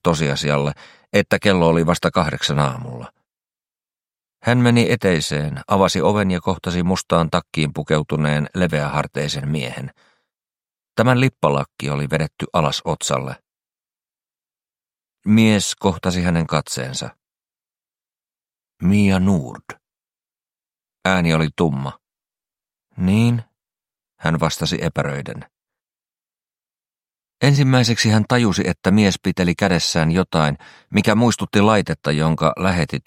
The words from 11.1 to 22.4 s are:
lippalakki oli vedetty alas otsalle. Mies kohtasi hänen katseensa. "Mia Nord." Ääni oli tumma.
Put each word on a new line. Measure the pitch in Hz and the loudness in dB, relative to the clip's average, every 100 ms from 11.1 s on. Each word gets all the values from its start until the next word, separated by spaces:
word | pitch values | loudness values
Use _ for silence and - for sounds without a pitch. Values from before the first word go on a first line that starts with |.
| 123 | 2
lippalakki | 131 - 76 69 69 - 67 | 0 0 0 0 -4 -8 -6
oli | 71 71 | -4 -2
vedetty | 76 78 - - | -4 -4 -8 -6
alas | 87 73 - | -2 -2 -2
otsalle. | - 76 - 69 65 64 _ _ _ _ _ _ _ _ _ _ _ _ _ _ _ _ _ _ 98 | -6 -6 -4 -4 -4 -12 _ _ _ _ _ _ _ _ _ _ _ _ _ _ _ _ _ _ 2
Mies | 110 110 104 - | 4 6 2 -2
kohtasi | - 101 82 95 90 | -2 -2 -2 -2 -2
hänen | 90 82 80 | 0 0 0
katseensa. | 78 - - 64 65 - - _ _ _ _ _ _ _ _ _ _ _ _ _ _ _ _ | -4 -4 -8 -8 -10 -12 -16 _ _ _ _ _ _ _ _ _ _ _ _ _ _ _ _
"Mia | 87 101 98 95 | 2 4 4 4
Nord." | 92 92 62 50 - - _ _ _ _ _ _ _ _ _ _ _ _ | 2 0 -2 -12 -20 -20 _ _ _ _ _ _ _ _ _ _ _ _
Ääni | 92 92 82 | 0 2 2
oli | 80 78 - | 2 0 0
tumma. | 85 67 67 - _ _ _ _ | -2 -2 -8 -12 _ _ _ _